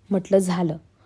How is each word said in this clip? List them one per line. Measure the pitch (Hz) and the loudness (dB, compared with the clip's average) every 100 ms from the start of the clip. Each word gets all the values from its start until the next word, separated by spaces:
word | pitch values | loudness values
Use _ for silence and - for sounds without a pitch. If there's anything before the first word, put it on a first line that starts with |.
| - | -4
म्हटलं, | 196 - 196 | -4 2 2
"झालं. | 185 175 170 160 - _ | 2 -2 -2 -4 -12 _